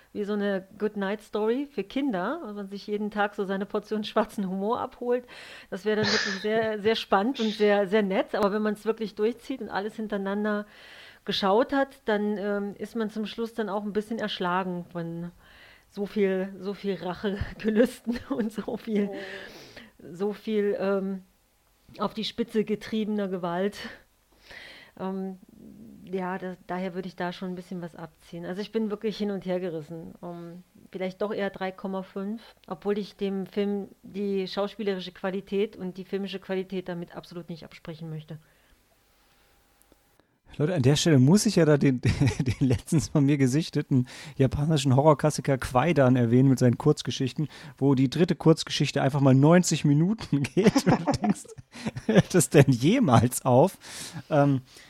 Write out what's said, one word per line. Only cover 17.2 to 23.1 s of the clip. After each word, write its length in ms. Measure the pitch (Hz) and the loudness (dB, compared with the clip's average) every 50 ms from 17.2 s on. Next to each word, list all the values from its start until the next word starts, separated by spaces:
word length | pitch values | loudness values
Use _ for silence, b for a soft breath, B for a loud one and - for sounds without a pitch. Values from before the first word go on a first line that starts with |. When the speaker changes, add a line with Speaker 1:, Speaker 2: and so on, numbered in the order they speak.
| - 208 190 202 - - - - - 220 214 208 254 254 - - _ 226 240 240 - | -4 -4 -4 -4 -6 -8 -10 -6 -4 0 4 4 4 2 2 -8 _ -8 -8 -8 -6
Speaker 1:
<laughs> 60 | - | -6
und 220 | 285 269 226 214 | -4 -4 -4 -4
so 240 | - - - - 247 | -6 -8 -8 -8 -8
viel, 340 | 208 - 233 220 202 202 202 | -8 -8 -4 -2 -2 -2 -2
Speaker 3:
Oh. 60 | 196 196 196 190 196 196 B B B B B B B B B B B _ - - | -4 -10 -12 -12 -14 -14 B B B B B B B B B B B _ -20 -18
Speaker 1:
so 220 | 170 165 196 208 202 | -10 -6 -6 -6 -6
viel, 420 | 190 - - 220 208 202 202 202 - | -6 -6 -4 -2 0 0 0 0 -2
ähm, 440 | 190 190 202 196 190 190 196 190 185 _ _ _ _ _ _ _ _ _ _ _ _ _ 127 - | 0 0 0 -2 -2 -4 -6 -8 -10 _ _ _ _ _ _ _ _ _ _ _ _ _ -10 -6
auf 140 | 202 196 - | -6 -6 -4
die 120 | 220 214 | -4 -8
Spitze 400 | - - - 233 - - 220 208 | -8 -4 -6 -6 -2 0 -2 0
getriebener 640 | 214 214 208 - - - 220 220 202 | 0 -2 -6 -4 -4 -4 -2 -2 -2